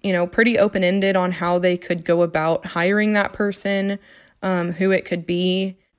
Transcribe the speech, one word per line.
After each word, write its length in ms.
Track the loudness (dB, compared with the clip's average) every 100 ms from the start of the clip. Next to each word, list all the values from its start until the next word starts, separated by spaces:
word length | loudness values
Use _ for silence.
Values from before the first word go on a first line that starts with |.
you 80 | -2
know, 160 | 0 0
pretty 320 | 2 2 4
open-ended 560 | 2 2 0 2 2 2
on 160 | 0
how 260 | -2 0 2
they 180 | 2 0
could 280 | -4 -4
go 180 | 0 2
about 440 | 2 0 0 -2 -4
hiring 480 | -2 0 2 2
that 180 | 0 -2
person, 640 | -2 -4 -2 -2 -2 -2 -6 -12 -20 _ -8
um, 300 | -2 -2 -2
who 180 | 0 2
it 120 | 0
could 220 | 0 -6 -2
be. 500 | -2 0 0 -4 -8 _